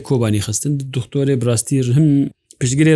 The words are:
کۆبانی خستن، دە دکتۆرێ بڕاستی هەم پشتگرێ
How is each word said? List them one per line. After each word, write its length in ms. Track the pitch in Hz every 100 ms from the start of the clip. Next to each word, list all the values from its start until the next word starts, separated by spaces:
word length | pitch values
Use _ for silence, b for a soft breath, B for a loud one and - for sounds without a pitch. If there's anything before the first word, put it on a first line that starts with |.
| -
کۆبانی 340 | 131 110 107 101
خستن، 260 | 107 143 139
دە 60 | 135 131
دکتۆرێ 400 | - 143 139 139
بڕاستی 340 | 120 117 - 139 123 135
هەم 100 | 156 139 143 - _ -
پشتگرێ 340 | 127 135 156